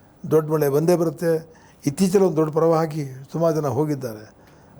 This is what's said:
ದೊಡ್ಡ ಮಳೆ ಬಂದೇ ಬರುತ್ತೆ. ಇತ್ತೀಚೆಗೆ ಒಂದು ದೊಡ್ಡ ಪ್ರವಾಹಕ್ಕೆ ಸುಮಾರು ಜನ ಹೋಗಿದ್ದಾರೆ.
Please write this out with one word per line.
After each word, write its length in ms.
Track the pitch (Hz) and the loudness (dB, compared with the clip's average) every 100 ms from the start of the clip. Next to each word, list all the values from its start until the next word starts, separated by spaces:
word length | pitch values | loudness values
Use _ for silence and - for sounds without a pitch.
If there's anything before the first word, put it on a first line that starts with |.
| - _ 156 | -20 _ 0
ದೊಡ್ಡ 200 | 151 151 | 0 2
ಮಳೆ 180 | 156 143 | 0 0
ಬಂದೇ 280 | 139 165 175 | 2 2 2
ಬರುತ್ತೆ. 580 | 165 147 170 160 160 - - - - | 0 -2 -2 -2 -4 -20 -20 -8 -6
ಇತ್ತೀಚೆಗೆ 380 | 139 190 196 | 0 2 4
ಒಂದು 120 | 190 156 | 2 2
ದೊಡ್ಡ 160 | 156 | 0
ಪ್ರವಾಹಕ್ಕೆ 760 | 156 165 160 160 156 139 131 139 | 2 2 2 0 -4 -8 -10 -10
ಸುಮಾರು 220 | 156 165 | -2 0
ಜನ 120 | 156 147 | 0 -2
ಹೋಗಿದ್ದಾರೆ. 680 | 120 151 143 123 107 107 - - - - - | -2 -2 -2 -6 -12 -18 -20 -20 -20 -20 -12